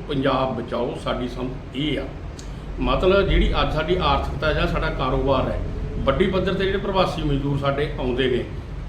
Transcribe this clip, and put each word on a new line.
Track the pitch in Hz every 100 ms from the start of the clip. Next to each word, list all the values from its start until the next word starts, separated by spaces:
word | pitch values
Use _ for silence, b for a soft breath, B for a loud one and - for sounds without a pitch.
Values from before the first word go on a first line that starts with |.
| -
ਪੰਜਾਬ | 143 135 131 131 113
ਬਚਾਓ, | 117 120 123 -
ਸਾਡੀ | 131 120 123
ਸਮਝ | 127 127 - -
ਇਹ | 127 151 113
ਆ। | 90 - - B B B B -
ਮਤਲਬ | 127 139 185 196 156
ਜਿਹੜੀ | 151 - 156
ਅੱਜ | 139
ਸਾਡੀ | 151 160 175
ਆਰਥਿਕਤਾ | 151 139 - - 156
ਜਾਂ | 151 170
ਸਾਡਾ | 156 160
ਕਾਰੋਬਾਰ | 147 135 135 135 131 123
ਹੈ, | 107 - - - -
ਵੱਡੀ | - - 196
ਪੱਧਰ | 185 180
'ਤੇ | 185
ਜਿਹੜੇ | 190 196
ਪ੍ਰਵਾਸੀ | 202 190 175 165
ਮਜ਼ਦੂਰ | 151 135 139 139
ਸਾਡੇ | 139 143 151 -
ਆਉਂਦੇ | 127 123 131
ਨੇ, | 117 104 - - -